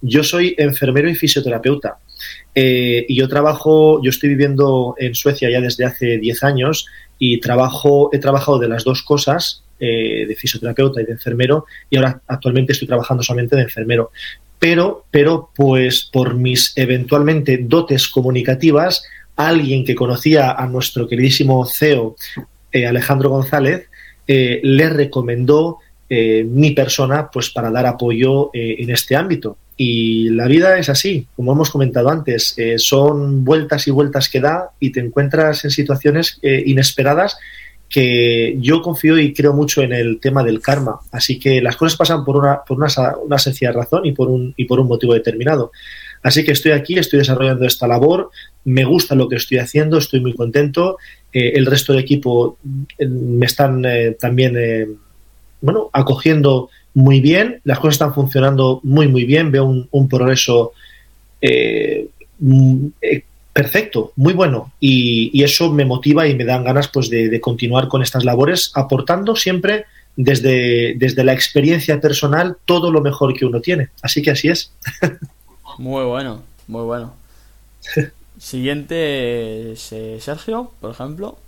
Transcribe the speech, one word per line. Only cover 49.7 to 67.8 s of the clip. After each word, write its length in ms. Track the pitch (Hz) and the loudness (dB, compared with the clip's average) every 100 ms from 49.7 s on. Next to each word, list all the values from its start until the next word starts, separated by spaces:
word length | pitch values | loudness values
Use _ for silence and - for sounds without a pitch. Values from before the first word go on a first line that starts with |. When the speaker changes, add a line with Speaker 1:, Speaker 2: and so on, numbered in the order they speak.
| 147 151 160 | 0 2 0
Speaker 1:
estoy 220 | 147 135 | 0 -2
muy 120 | 123 | -2
contento, 640 | 117 117 139 147 139 180 190 - - _ | -4 -2 0 0 0 -2 -2 -14 -20 _
eh, 220 | 127 123 | -2 0
el 120 | 143 131 | 2 2
resto 260 | 135 - | 0 0
del 80 | 135 | 0
equipo, 540 | 131 143 131 120 120 - 139 135 139 - | 2 -2 0 0 0 -4 -10 -10 -10 -6
eh, 80 | 139 | -4
me 380 | 127 123 120 | -4 -2 0
están, 400 | 120 - 139 131 | 0 2 0 2
eh, 320 | 127 120 117 113 | 0 0 0 -2
también, 380 | 123 123 127 120 | -2 2 2 2
eh, 300 | 117 113 107 107 _ _ - _ _ _ | -2 -2 -4 -8 _ _ -20 _ _ _
bueno, 300 | 135 208 214 | -2 -2 -2
acogiendo 800 | 139 135 131 160 156 143 131 127 _ _ | -2 0 0 2 4 4 2 -2 _ _
muy 260 | - 135 135 | 4 6 6
bien, 400 | 135 175 226 240 | 4 2 0 -4
las 140 | 143 135 | -4 0
cosas 180 | 156 143 | 0 0
están 180 | 151 | 0
funcionando 680 | 139 135 135 135 135 131 131 | 0 -2 2 2 2 0 0
muy, 240 | 139 139 147 | 0 2 4
muy 200 | 127 120 | 2 2
bien, 260 | 147 165 | 2 2
veo 140 | 139 135 | 2 2
un, 200 | 131 123 | 0 -2
un 180 | 143 135 | 0 2
progreso, 640 | 131 123 131 - 120 113 - - - _ _ _ _ | 2 2 0 2 2 0 -6 -20 -20 _ _ _ _
eh, 680 | - 64 60 55 55 - - _ - _ | 0 2 0 -2 -4 -4 -8 _ -20 _
mm, 480 | 139 135 131 131 143 - | 4 6 6 2 -2 -6
eh, 200 | - - - _ _ | -4 -4 -6 _ _
perfecto, 600 | - 120 185 214 117 107 - | -2 0 -2 -2 -4 -6 0
muy 160 | 139 | 0
bueno, 400 | 180 180 120 - - | 2 0 0 -8 -4
y, 500 | 139 131 123 117 113 | 0 2 2 0 0
y 120 | 135 | 2
eso 260 | 143 - 170 | 2 2 0
me 140 | 147 | 2
motiva 420 | 135 127 147 147 160 | 0 0 0 0 0
y 80 | |
me 120 | 131 120 | 0 -2
dan 180 | 127 | -2
ganas, 240 | 123 131 139 | 0 -2 0
pues, 220 | 139 113 | -4 -2
de, 180 | 117 113 | -2 -2
de 120 | 113 | -2
continuar 460 | 123 117 117 123 | -4 -4 -2 -2